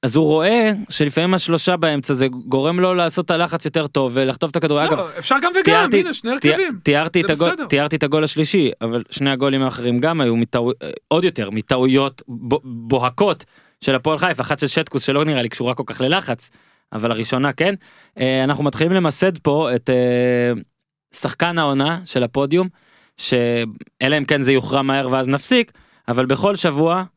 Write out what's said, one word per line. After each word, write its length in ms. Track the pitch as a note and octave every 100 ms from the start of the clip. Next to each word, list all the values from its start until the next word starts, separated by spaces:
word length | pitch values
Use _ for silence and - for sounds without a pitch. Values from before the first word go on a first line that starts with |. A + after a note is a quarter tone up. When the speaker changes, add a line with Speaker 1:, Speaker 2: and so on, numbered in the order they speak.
Speaker 1:
אז 120 | B2+ B2
הוא 100 | D#3
רואה 460 | D#3 E3+ A#3 A3 G#3 G#3+
שלפעמים 440 | - D3 D3 E3+
השלושה 440 | F#3 - E3 - F3+
באמצע 360 | E3 D3 C3
זה 140 | C3+ C3
גורם 520 | B2+ A#2 C3+ C#3+ F3
לו 140 | F#3
לעשות 320 | F#3 E3+ D#3 E3
את 60 |
הלחץ 340 | E3 E3 D#3+ D#3
יותר 220 | E3 D3+
טוב 240 | - C3+ B2
ולחטוף 360 | C3 B2+ E3
את 40 | D#3+
הכדור. 220 | D#3 D3
Speaker 2:
לא, 80 | D3+
Speaker 1:
אגב, 140 | D#3 E3+ D#3+
Speaker 2:
אפשר 160 | - C4+
גם 100 | E4
וגם, 120 | F4+
Speaker 1:
תיארתי, 360 | F#4+ G#4+ F#4+ G4+
Speaker 2:
הנה, 140 | F4+
שני 180 | D4+ A3+ C4
Speaker 1:
תיאר-, 120 | -
Speaker 2:
הרכבים. 260 | F4 F#4 G#3+
Speaker 1:
תיארתי 380 | - C#3+ D#3+ F3
Speaker 2:
זה 40 | E3
Speaker 1:
את 40 | D3+
הגול, 120 | E3+
Speaker 2:
בסדר. 120 | A#3+ B3
Speaker 1:
תיארתי 300 | C#3 D3 D3+
את 80 |
הגול 200 | D3 D3+
השלישי, 480 | D#3 - D#3 G3+ C#3 -
אבל 220 | A2+ A#2+ G#2
שני 200 | - C#3
הגולים 300 | C3+ C#3 C3+
האחרים 380 | C3+ B2+ B2 A#2+
גם 220 | D3 E3
היו 140 | B2+ A#2
מטעו-, 360 | A#2 B2 A#2+ -
אה, 60 | D2 - _
עוד 160 | D#3+
יותר, 260 | F3+ - G#2
מטעויות 720 | G#2+ A2 C3 C3 C3 C#3 C3 -
ב-, 280 | A#2+ A#2+ C#3+
בוהקות 840 | C3 A#2 A2+ C3 B2 B2 G3+ E3 - _ _ _
של 140 | - C3
הפועל 220 | D3 D#3
חיפה, 240 | D3 C#3
אחת 180 | B2 D3
של 80 | C#3+
שטקוס 360 | - E3 C3+
שלא 220 | - C#3 D#3
נראה 160 | C#3+
לי 80 | A#2
קשורה 240 | - A#2+
כל 100 | B2+ B2
כך 160 | A2+
ללחץ, 480 | B2+ F3 F#3+ A#2 - _ _ _ _
אבל 180 | A2+ A2+
הראשונה 420 | A2 A2+ B2+ C#3
כן. 220 | B2+ E3+ G3 - - _ -
אה, 240 | B2+ C3
אנחנו 200 | C3 C#3
מתחילים 300 | C#3+ - D#3+
למסד 440 | F#3+ E3+ C#3 F#3 E3+
פה 380 | - C#3+ D#3 B2
את, 140 | -
אה, 600 | B2+ B2 B2 B2 B2 A#2+ A#2+ - _ _ _ _
שחקן 440 | - - - E3+ E3+
העונה 420 | D3+ C3+ C#3 E3+ F3+
של 180 | C3
הפודיום, 440 | A#2+ C#3 C#3 E3+ F#3 _ _ _ _ _
ש-, 160 | - B2+ A#2+ A#2+ A#2 G#2+ - _
אלא 160 | C3 D3+
אם 80 | C#3
כן 160 | D3
זה 100 | C3
יוכרע 300 | C3+ B2 C3+
מהר 260 | C3+ C3+ C3
ואז 160 | C3 C3
נפסיק, 440 | C#3 - B3+ A#3 _ _ _ -
אבל 180 | A#2+ C3
בכל 300 | - G3+ G3+
שבוע 480 | F3 C#3+ E3 F3 F#3